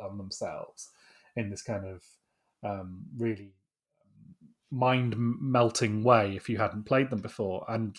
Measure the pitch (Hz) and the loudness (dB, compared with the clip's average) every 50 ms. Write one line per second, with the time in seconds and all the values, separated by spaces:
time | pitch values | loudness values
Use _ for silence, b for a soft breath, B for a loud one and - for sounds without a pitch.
0 | 107 95 98 101 98 95 - - - 90 78 - - - - - - b b b | -12 -12 -10 -12 -12 -12 -10 -8 -8 -8 -8 -8 -12 -14 -16 -18 -20 b b b
1 | b b b b b b b 120 113 101 101 92 - - 113 101 95 95 95 90 | b b b b b b b -6 -6 -4 -6 -8 -8 -6 -6 -6 -6 -8 -12 -14
2 | - _ _ _ _ _ _ _ _ _ _ _ - 107 101 98 95 92 92 92 | -18 _ _ _ _ _ _ _ _ _ _ _ -8 -6 -6 -6 -8 -10 -12 -14
3 | - - 139 123 117 113 110 98 104 98 95 _ _ _ _ _ _ _ _ _ | -14 -12 -8 -4 -2 -2 -2 -4 -8 -16 -20 _ _ _ _ _ _ _ _ _
4 | _ _ 101 104 107 - - _ - - _ _ _ _ 147 127 123 127 127 127 | _ _ _ -20 -20 -20 -20 _ -20 -20 _ _ _ _ -2 2 4 4 4 4
5 | 123 120 110 107 120 117 120 - 143 135 127 123 120 113 - - 123 110 107 107 | 2 2 0 0 0 0 0 0 0 2 4 6 6 4 4 2 2 2 2 4
6 | 107 123 123 113 104 98 98 95 - - 117 98 107 101 - 107 107 - 135 131 | 6 8 8 8 6 4 0 -4 -4 -4 0 0 0 0 0 -4 -2 0 2 2
7 | 139 131 131 104 92 - - - 110 95 92 - - - 113 113 113 107 101 | 2 2 0 -4 -6 -6 -6 -4 -2 -2 -2 -4 -4 -4 -4 -4 -4 -4 -4